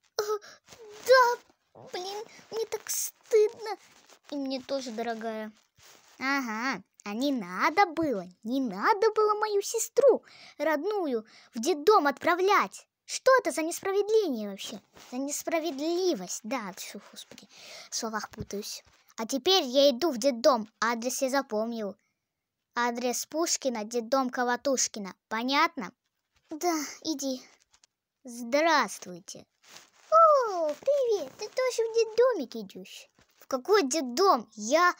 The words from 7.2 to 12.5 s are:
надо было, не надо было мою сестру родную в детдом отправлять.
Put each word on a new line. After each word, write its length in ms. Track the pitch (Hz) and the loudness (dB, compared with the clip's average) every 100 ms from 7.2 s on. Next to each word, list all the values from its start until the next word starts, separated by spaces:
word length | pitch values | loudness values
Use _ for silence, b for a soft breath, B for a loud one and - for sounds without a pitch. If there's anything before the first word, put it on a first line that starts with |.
| 285 | -2
надо 560 | 262 180 185 294 330 392 | -2 -4 -2 0 2 2
было, 400 | 302 320 208 180 - | 0 -2 -2 -6 -12
не 180 | 214 269 | -4 -2
надо 520 | 254 185 254 427 440 | -2 0 2 4 2
было 220 | 427 427 427 | 2 0 0
мою 240 | 427 403 | 0 -2
сестру 640 | - 453 - - 554 330 B B B - | -2 -4 -2 4 6 4 B B B -4
родную 640 | 294 302 359 415 320 233 214 B B | -2 0 0 -2 -2 -4 -6 B B
в 60 | 240 | -4
детдом 480 | 247 311 320 415 285 | -2 2 4 4 4
отправлять. 800 | 277 302 349 381 | 0 0 2 2